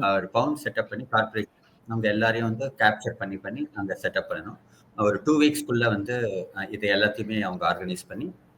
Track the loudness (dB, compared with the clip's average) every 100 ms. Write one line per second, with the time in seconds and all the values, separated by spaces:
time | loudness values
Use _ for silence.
0 | 2 2 2 2 2 0 -4 -4 -4 -8
1 | 0 0 0 -2 -6 _ _ _ -6 -2
2 | 0 2 2 2 0 -2 -6 2 4 4
3 | -2 -6 -8 -8 -8 -8 -8 -6 -6 -4
4 | -4 -4 -4 -6 -8 -16 _ _ _ 0
5 | 2 2 2 4 4 2 0 2 2 2
6 | 0 -2 -2 -4 -6 -8 -8 -2 0 4
7 | 2 2 -2 -2 -2 0 0 0 -4 -6
8 | -8 -10 -10 -12 _